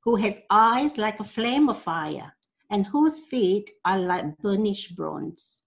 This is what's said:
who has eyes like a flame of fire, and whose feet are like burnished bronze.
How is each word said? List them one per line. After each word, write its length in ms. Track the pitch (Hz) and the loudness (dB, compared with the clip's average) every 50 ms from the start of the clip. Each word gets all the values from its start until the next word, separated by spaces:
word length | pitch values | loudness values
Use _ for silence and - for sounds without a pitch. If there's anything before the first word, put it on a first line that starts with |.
| _ | _
who 140 | 233 233 | 2 2
has 240 | 202 220 208 202 - _ _ | 2 2 -2 -2 -4 _ _
eyes 480 | 202 214 220 233 233 254 285 294 294 | 4 6 6 6 4 2 0 -2 -2
like 240 | - 214 214 208 - | -2 -2 -2 -4 -6
a 20 | 214 | -12
flame 460 | - - - 226 240 254 285 302 262 | -10 -6 -4 -2 0 4 4 4 4
of 120 | 208 - | 2 -4
fire, 540 | - 180 165 165 156 151 151 - - 147 _ _ _ _ _ _ _ _ | -6 -6 -6 -4 -4 -6 -8 -10 -12 -16 _ _ _ _ _ _ _ _
and 180 | 208 202 196 | -2 -2 -2
whose 340 | 196 - 294 302 320 302 - | 0 2 2 2 2 2 -2
feet 500 | - - - 254 208 180 190 208 208 - - _ _ | -12 -6 -2 0 2 2 2 0 -2 -6 -20 _ _
are 120 | 175 190 | 0 0
like 400 | 190 185 180 180 - - 151 151 _ | 0 0 -2 -2 -2 -4 -6 -8 _
burnished 580 | - 208 196 196 220 208 202 - - - 175 | -4 -2 0 0 0 0 -2 -4 -8 -14 -10
bronze. 640 | 175 160 156 156 - - - 170 - - - - _ _ | -8 -8 -8 -6 -8 -10 -10 -12 -14 -20 -20 -20 _ _